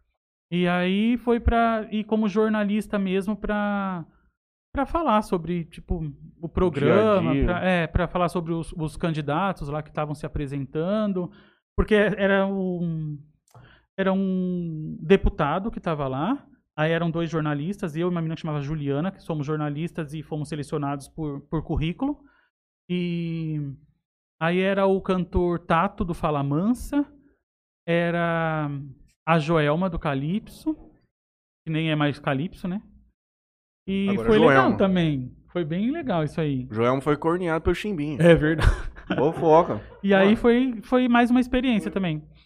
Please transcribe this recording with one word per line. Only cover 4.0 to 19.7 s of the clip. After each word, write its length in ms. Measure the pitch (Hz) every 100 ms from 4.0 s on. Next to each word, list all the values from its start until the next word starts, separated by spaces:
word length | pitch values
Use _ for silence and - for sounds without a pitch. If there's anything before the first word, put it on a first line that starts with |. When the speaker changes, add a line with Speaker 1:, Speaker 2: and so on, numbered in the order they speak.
| 156 _ _ _ _ _ _
Speaker 1:
pra 140 | - 262
falar 340 | 330 311 214
sobre, 440 | 208 185 160 175
tipo, 460 | 160 - - 180 156 139 - -
o 80 | 165
programa, 720 | - 185 - 143 190 214 202
Speaker 2:
Dia 100 | 170
a 40 |
dia. 100 | 139
Speaker 1:
pra, 200 | 135 175
é, 220 | 185 180 160
pra 220 | - 170
falar 200 | 185 175
sobre 220 | 180 165
os, 180 | 165 160
os 240 | 180 156 -
candidatos 720 | 175 156 139 147 196 - 143
lá 140 | 151
que 60 | 151
estavam 240 | - 151
se 100 | 147
apresentando. 1040 | 151 - 143 143 135 156 170 214 214 185 175 - _ _ _ -
Porque 180 | 180
era 520 | 208 208 190 196 196 196
um, 720 | 196 185 180 170 160 156 147 - _ _ - - - _ -
era 140 | 190
um 840 | 190 190 185 180 180 175 156 156 151
deputado 680 | 156 190 208 - 147 165 214
que 100 | -
tava 280 | - 151 139
lá. 380 | 131 170 285 - _ _ -
Aí 140 | 156
eram 180 | 165 170
dois 220 | 165 165
jornalistas, 640 | 160 151 147 156 202 180
eu 140 | 151 175
e 20 |
uma 100 | 175
menina 140 | 160
que 60 | 160
chamava 200 | 165 147
Juliana, 520 | 139 160 143 139 185
que 100 | 190
somos 240 | - 160 143
jornalistas 680 | 156 147